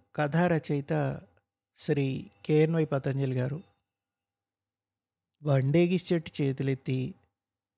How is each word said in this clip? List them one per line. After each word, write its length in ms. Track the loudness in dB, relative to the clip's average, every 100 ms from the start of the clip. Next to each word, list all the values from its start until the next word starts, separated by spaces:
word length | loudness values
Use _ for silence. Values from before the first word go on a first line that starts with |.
| _ -4
కథా 320 | 0 2 2
రచయిత 760 | 2 0 -4 -2 -2 -2 -6 -12 _ _ _ _ -10
శ్రీ 540 | -2 0 0 -4 -10 _ 2
కేఎన్వై 400 | 4 4 2 0
పతంజలి 500 | -2 -2 -2 -2 -2
గారు. 260 | -4 -6 -12 _ _ _ _ _ _ _ _ _ _ _ _ _ _ _ _ _
బండేగి 600 | 0 2 4 4 4 2 0
చెట్టు 280 | -2 -2 -2
చేతులెత్తి 760 | -2 0 -2 -2 -4 -4 -4 -10 _ _ _ _ _